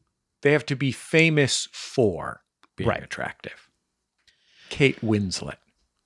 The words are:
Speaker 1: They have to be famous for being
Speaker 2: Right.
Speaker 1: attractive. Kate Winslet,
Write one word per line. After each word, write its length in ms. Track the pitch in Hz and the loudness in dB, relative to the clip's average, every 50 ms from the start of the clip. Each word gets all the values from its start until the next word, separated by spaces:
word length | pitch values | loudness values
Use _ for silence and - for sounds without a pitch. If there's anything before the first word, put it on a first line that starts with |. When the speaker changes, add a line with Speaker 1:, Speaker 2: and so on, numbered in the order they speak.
| _ _ _ _ _ _ _ _ | _ _ _ _ _ _ _ _
Speaker 1:
They 100 | - 143 | 2 2
have 120 | 151 147 147 | 2 2 0
to 100 | - 139 | -2 -4
be 160 | 123 143 131 | -2 -2 -4
famous 760 | 110 - - - - 160 165 165 156 147 139 120 - - - - | -4 -6 -4 2 4 4 4 6 4 4 2 2 0 -2 -4 -8
for 720 | - - - - - 139 117 101 85 73 69 65 - - _ _ _ _ _ _ _ | -12 -14 -12 -6 0 2 2 2 0 -2 -8 -10 -12 -14 _ _ _ _ _ _ _
being 120 | - - 110 | -4 -2 -2
Speaker 2:
Right. 140 | - - | -2 -2
Speaker 1:
attractive. 640 | - - - - - - - _ - - - - _ _ _ _ _ _ _ _ _ _ _ _ _ _ _ _ _ _ _ _ - - | -6 -10 -10 -8 -8 -10 -10 _ -16 -18 -18 -18 _ _ _ _ _ _ _ _ _ _ _ _ _ _ _ _ _ _ _ _ -18 -8
Kate 320 | - - 143 131 - - | 0 2 2 2 2 2
Winslet, 560 | 117 110 107 104 101 90 - - - 71 - - _ _ _ _ _ _ _ _ _ | 0 0 0 0 0 -2 -6 -6 -8 -10 -12 -14 _ _ _ _ _ _ _ _ _